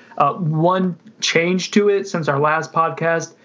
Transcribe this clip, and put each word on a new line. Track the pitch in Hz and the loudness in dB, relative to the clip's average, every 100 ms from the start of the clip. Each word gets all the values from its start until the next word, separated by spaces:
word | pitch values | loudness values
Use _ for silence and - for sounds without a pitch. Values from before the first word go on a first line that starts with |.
| - - | -10 -2
Uh, | 143 | -2
one | 160 160 156 170 185 185 170 - - | 0 -2 2 2 2 0 -4 -12 -8
change | - 165 170 185 - | -2 0 2 0 0
to | 208 208 | 2 2
it | 196 196 | 2 -2
since | 170 147 | -4 -2
our | 139 | 0
last | 151 160 151 | 2 0 -2
podcast, | 165 165 160 165 165 160 - | -2 -2 -2 -2 -2 -4 -12